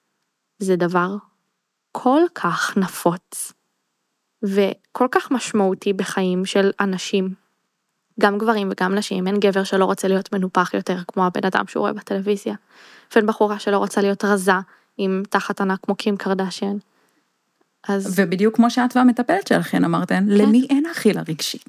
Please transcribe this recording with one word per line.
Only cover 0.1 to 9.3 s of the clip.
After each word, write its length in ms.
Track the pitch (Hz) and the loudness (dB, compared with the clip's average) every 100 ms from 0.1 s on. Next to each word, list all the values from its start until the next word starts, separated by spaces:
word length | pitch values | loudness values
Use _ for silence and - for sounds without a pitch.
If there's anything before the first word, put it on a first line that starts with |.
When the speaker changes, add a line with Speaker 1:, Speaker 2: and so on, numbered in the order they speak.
| _ _ _ _ _ | _ _ _ _ _
Speaker 1:
זה 160 | 190 180 | -2 0
דבר 400 | 175 180 180 202 - _ _ _ _ _ _ | 0 0 -2 -6 -14 _ _ _ _ _ _
כל 300 | - 247 285 339 - | -4 2 4 2 0
כך 420 | 175 170 - 202 | -4 -4 -2 -2
נפוץ, 760 | 185 - 175 175 - - - - _ _ _ _ _ _ _ _ | -2 -2 -2 -2 -8 -14 -14 -16 _ _ _ _ _ _ _ _
וכל 640 | 202 196 196 - _ - 254 | -2 0 0 -2 _ -2 2
כך 200 | 370 - | 2 0
משמעותי 640 | 247 - 220 190 190 202 | -4 0 0 2 0 -2
בחיים 520 | 196 190 - 185 180 190 | -2 -4 -2 0 0 0
של 260 | 202 196 - | 2 2 2
אנשים, 540 | 202 185 - 196 185 190 _ _ _ _ _ _ _ - | -2 -4 -2 -2 -2 -6 _ _ _ _ _ _ _ 0
גם 180 | 208 202 | 0 2
גברים 320 | 220 214 196 | 0 0 -2
וגם 240 | 196 185 196 | -2 0 0
נשים. 320 | - 190 | -2 -2
אין 120 | 185 | 0